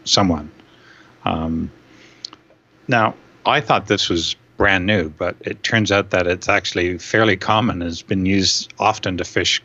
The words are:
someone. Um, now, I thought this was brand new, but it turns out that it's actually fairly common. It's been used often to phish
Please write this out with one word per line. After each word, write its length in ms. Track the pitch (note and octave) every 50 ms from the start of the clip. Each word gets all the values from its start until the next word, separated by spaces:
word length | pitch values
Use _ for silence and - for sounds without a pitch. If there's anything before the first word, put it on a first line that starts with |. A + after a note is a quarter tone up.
| -
someone. 460 | - - A2+ G2+ F#2 E2 D2+ D2 D2+ - - - _ _ - - - - - - - - _ -
Um, 460 | - - E2 D#2+ E2 D#2+ E2 E2 - - - - _ - - - - - _ - - - - _ _ _ _ _ _ _ _ _
now, 280 | - A#2+ A#2 A2 - - - - - _ _ -
I 160 | - B2 D3
thought 280 | C#3+ - C#3+ G2+ F#2+ -
this 200 | G#2+ F#2+ - -
was 260 | G2 E2+ D#2+ - - _ _ _ _
brand 300 | - G2+ G2+ G2 F#2+ F2+
new, 240 | G2 G#2+ G2 E2 D#2
but 260 | D2+ - F#2 F2 - -
it 220 | - - - - -
turns 300 | - - A2+ G#2+ G2 G2+
out 180 | G2+ G2 G2
that 160 | - F#2 F2+
it's 220 | F2 F2+ F2+ - -
actually 480 | G2+ G2 - - - F#2+ F2 F2+ F2+ E2+
fairly 380 | - - - A2 A2+ A2 F#2+
common. 460 | F#2 - - G#2+ A2 A#2+ A2+ F#2 F2+ E2+
It's 200 | E2+ E2 E2 -
been 220 | - G#2 F#2+ F#2
used 480 | F#2 G2 G2 F#2+ F2+ - - - - - -
often 380 | - G#2 - - - G2 F2+ F2
to 60 | F2
phish 360 | - - G2+ F2 - - - -